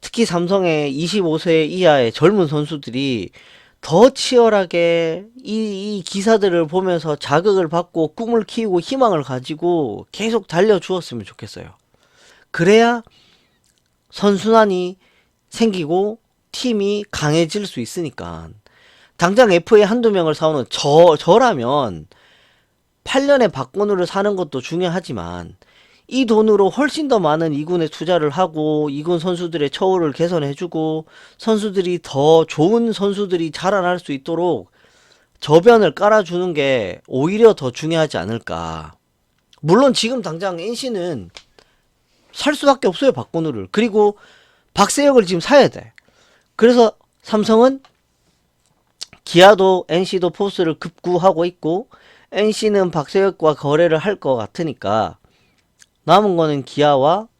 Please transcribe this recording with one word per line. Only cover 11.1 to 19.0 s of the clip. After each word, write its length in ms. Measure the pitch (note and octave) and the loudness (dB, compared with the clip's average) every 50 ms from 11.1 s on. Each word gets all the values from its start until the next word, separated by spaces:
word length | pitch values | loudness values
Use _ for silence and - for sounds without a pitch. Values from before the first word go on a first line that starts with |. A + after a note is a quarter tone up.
| - A#2 G2+ | -12 -12 -12
좋겠어요. 480 | - - _ - G2+ - F2 F2 E2+ - _ _ _ _ _ _ _ _ _ _ _ _ _ _ _ | -12 -16 _ -20 -18 -16 -18 -18 -18 -20 _ _ _ _ _ _ _ _ _ _ _ _ _ _ _
그래야 540 | _ - E3+ F3+ G#3 A3 A#3 A#3 A#3+ A#3 A3+ _ _ _ _ _ _ _ _ _ _ _ _ _ _ _ _ _ _ _ _ _ | _ -2 2 4 4 4 4 2 0 -4 -8 _ _ _ _ _ _ _ _ _ _ _ _ _ _ _ _ _ _ _ _ _
선순환이 880 | _ - - G#3 G3+ F#3+ - G#3+ A3+ A3+ A3 G#3 F#3+ F3+ F3+ F3+ F#3 _ _ _ _ _ _ _ _ _ _ _ | _ -2 0 0 0 0 0 2 4 4 4 4 2 -2 -4 -6 -8 _ _ _ _ _ _ _ _ _ _ _
생기고 680 | - - A3+ A3+ G3 F#3 E3 C#3+ E3 F#3 G3 G#3 A3 A#3 _ _ _ _ _ _ | -4 -2 -2 0 0 -2 -4 -2 -2 -2 -2 -2 -4 -10 _ _ _ _ _ _
팀이 540 | - - - B3+ A#3 G#3 G3 G3+ G#3 G#3 G#3 _ - | -14 -8 -4 -4 -2 -2 -2 -2 -4 -4 -6 _ -10
강해질 560 | - - D3+ D3 D#3+ E3+ D#3+ - G#3 G#3 F#3 | -6 -2 0 0 0 0 -2 -4 -8 -8 -8
수 100 | - - | -10 -10
있으니까. 680 | A#2 - - F#3 E3+ D3+ - - F2 E2+ E2+ D#2+ E2 D#2+ E2+ - _ _ _ _ _ _ _ _ | -10 -10 -8 -10 -10 -10 -10 -12 -14 -12 -12 -14 -16 -18 -20 -20 _ _ _ _ _ _ _ _